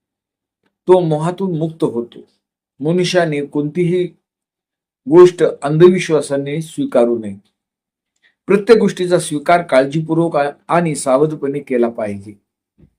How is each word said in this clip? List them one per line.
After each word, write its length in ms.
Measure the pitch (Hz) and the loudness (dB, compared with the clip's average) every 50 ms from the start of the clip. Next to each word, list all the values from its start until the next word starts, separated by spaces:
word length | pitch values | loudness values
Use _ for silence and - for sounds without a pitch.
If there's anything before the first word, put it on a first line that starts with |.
| _ _ _ _ _ _ _ _ _ _ _ _ _ | _ _ _ _ _ _ _ _ _ _ _ _ _
तो 340 | _ _ _ _ - 180 185 | _ _ _ _ 2 4 4
मोहातून 580 | 175 160 156 147 156 170 180 180 196 190 175 151 | 4 0 -2 -2 -4 -6 -6 -6 -6 -6 -4 -4
मुक्त 260 | 160 165 160 - 160 | -6 -6 -4 -4 -4
होतो. 340 | 131 113 117 117 - - - - _ _ _ _ _ _ _ _ _ _ _ | -4 -4 -6 -8 -10 -14 -20 -20 _ _ _ _ _ _ _ _ _ _ _
मनुष्याने 640 | 131 156 170 180 180 165 - 180 170 160 147 143 139 | -4 -2 -2 -2 -2 0 0 0 0 0 -2 -6 -8
कोणतीही 640 | 143 - 147 147 147 147 175 175 165 180 180 175 165 - _ _ _ _ _ _ _ _ _ _ _ _ _ _ _ _ _ _ 131 | -6 -6 -4 -4 -4 -4 -2 -2 -2 -2 -2 -4 -6 -8 _ _ _ _ _ _ _ _ _ _ _ _ _ _ _ _ _ _ 4
गोष्ट 340 | 147 175 180 180 175 - 160 - - - - | 8 8 8 8 6 2 0 -2 -2 -4 -4
अंधविश्वासाने 1000 | 143 156 156 170 185 190 180 165 - 160 147 143 - 143 139 139 143 143 160 160 | -2 2 4 6 6 4 2 0 -2 -2 -2 -2 -2 -4 -6 -4 -6 -6 -8 -8
स्वीकारू 560 | - - - 139 139 - 127 120 120 120 113 | -8 -8 -8 -6 -2 0 0 2 2 0 -4
नये. 180 | 110 101 98 101 - _ _ _ _ _ _ _ _ _ _ _ _ _ _ _ _ _ _ _ _ | -6 -10 -14 -16 -18 _ _ _ _ _ _ _ _ _ _ _ _ _ _ _ _ _ _ _ _
प्रत्येक 320 | - 190 202 202 - 233 208 | 0 0 0 4 4 4 4
गोष्टीचा 400 | 196 190 - - 180 175 175 170 | 4 0 -2 -4 -2 -2 0 -2
स्वीकार 440 | - - 151 147 147 - 170 175 170 | -2 -4 -8 -6 0 0 0 0 0
काळजीपूर्वक 760 | - 139 131 139 139 143 160 160 156 160 160 170 165 - | 0 0 0 0 0 -2 -6 -4 -2 -2 -2 -2 0 -2
आ-, 140 | 147 139 156 - - _ - | -2 -2 -4 -6 -10 _ -2
आणि 260 | 151 170 175 165 147 | -2 0 0 -2 -4
सावधपणे 640 | - - 139 127 135 151 156 156 - 143 139 143 143 | -4 -2 0 0 2 2 0 -2 -4 -6 -6 -6 -8
केला 300 | - - 131 120 117 117 | -6 -4 -2 -2 -2 -2
पाहिजे. 440 | 117 - 110 104 101 101 98 107 104 - _ _ _ _ _ _ _ _ - _ _ | -2 -6 -8 -8 -8 -10 -14 -16 -20 -20 _ _ _ _ _ _ _ _ -20 _ _